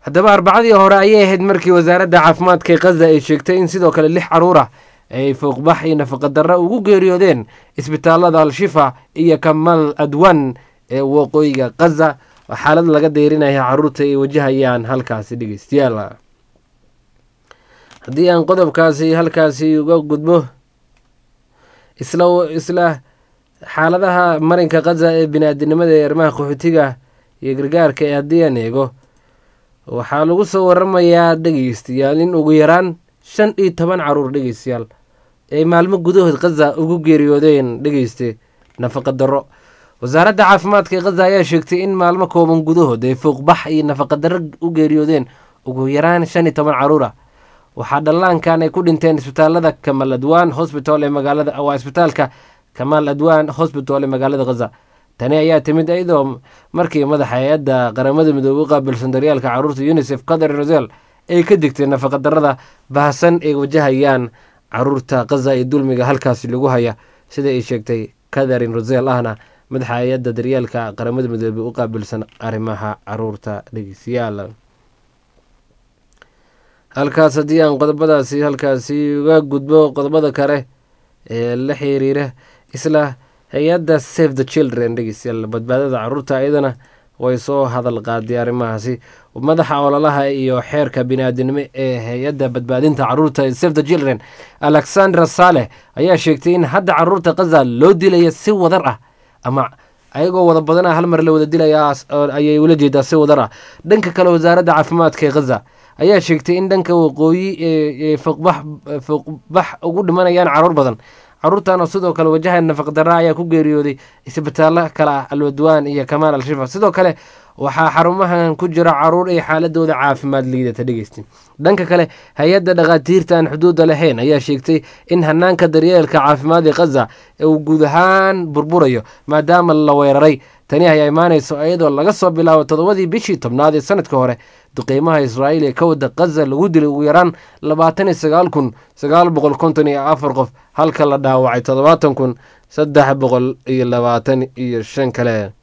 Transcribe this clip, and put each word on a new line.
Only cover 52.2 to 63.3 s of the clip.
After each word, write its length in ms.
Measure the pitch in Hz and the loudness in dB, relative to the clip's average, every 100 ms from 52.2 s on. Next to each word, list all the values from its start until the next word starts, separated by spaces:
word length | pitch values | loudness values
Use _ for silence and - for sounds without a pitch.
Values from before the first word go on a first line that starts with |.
| 135 - _ _ _ | -6 -6 _ _ _
Kamal 340 | - 127 151 151 | -10 -2 0 0
Adwan 400 | 143 156 156 151 | -2 2 2 0
Hospital 540 | 131 160 143 135 139 | -4 -4 -4 -4 -4
ee 20 | 139 | -2
magaalada 380 | 131 135 139 | -2 -2 -2
Gaza. 260 | 127 120 113 _ _ _ _ _ | -4 -4 -6 _ _ _ _ _
Tani 180 | 120 151 | -2 0
ayaa 240 | 156 160 | 2 0
timid 280 | 135 156 160 | 0 -2 0
iyadoo 500 | 175 180 156 135 127 _ _ _ | -2 0 0 -2 -6 _ _ _
markii 320 | 160 170 156 | -4 -2 -2
madaxa 260 | 139 147 131 | -2 -2 -2
hay-adda 580 | 123 135 156 139 131 120 | -2 -2 -2 0 -2 -2
Qaramada 360 | 110 131 147 160 | -2 -2 2 0
Midoobay 300 | 139 135 139 | 0 0 -2
u 40 | 151 | 0
qaabilsan 440 | 147 135 123 131 | -2 -2 -6 -4
daryeelka 380 | 131 147 139 127 | -2 0 -2 -2
carruurta 340 | 120 151 135 | -2 -4 -4
unicef, 400 | 143 165 135 135 - | -2 0 -2 -8 -4
Catherine 320 | 165 156 147 | -2 -2 -2
Russell, 280 | 147 160 110 - _ _ _ | 0 0 -2 -14 _ _ _
ay 120 | 175 | -2
ka 140 | 170 196 | 2 2
digtay 300 | 151 135 139 | 2 -2 -2
nafaqa 320 | 135 135 139 | -2 -2 -2
darrada 400 | 139 156 147 135 - _ _ | 0 2 0 -2 -10 _ _
baahsan 500 | 135 147 139 170 | -2 -2 2 0